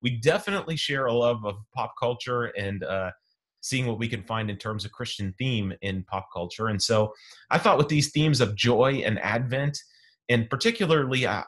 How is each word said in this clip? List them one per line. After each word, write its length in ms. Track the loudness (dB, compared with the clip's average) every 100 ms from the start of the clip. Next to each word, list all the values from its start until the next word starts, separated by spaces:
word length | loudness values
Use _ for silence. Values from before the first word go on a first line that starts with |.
we 160 | -2 0
definitely 600 | 2 2 2 -4 -2 -4
share 300 | -2 0 0
a 60 |
love 300 | 2 2 2
of 120 | -4 -8 -8 -6
pop 180 | -6 -4
culture 460 | -4 -2 -4 -4 -4 -4
and, 260 | -4 -4 -4
uh, 260 | -4 -4 -8 _ _ _ _
seeing 280 | -4 -2 -2
what 120 | -2
we 80 | -4
can 160 | -6
find 260 | -4 -4 -4
in 60 | -4
terms 300 | -6 -6 -8
of 80 |
Christian 420 | -10 -8 -6 -6 -4
theme 360 | -2 0 -2 -4
in 240 | -6 -6 -4
pop 240 | -6 -6
culture. 380 | -8 -8 -4 -2
And 120 | -2
so 300 | 2 2 2 -2 -20 -14 0
I 60 | 2
thought 200 | 4 4
with 120 | 4
these 200 | 2 2
themes 300 | 2 4 4
of 160 | 2 2
joy 460 | 4 6 4 2 0
and 140 | -2
Advent, 580 | -2 -2 -2 -2 -2 -4 -10 _ _ _ 0
and 200 | 2 2
particularly, 800 | 0 0 2 4 4 2 0 0
I, 160 | 0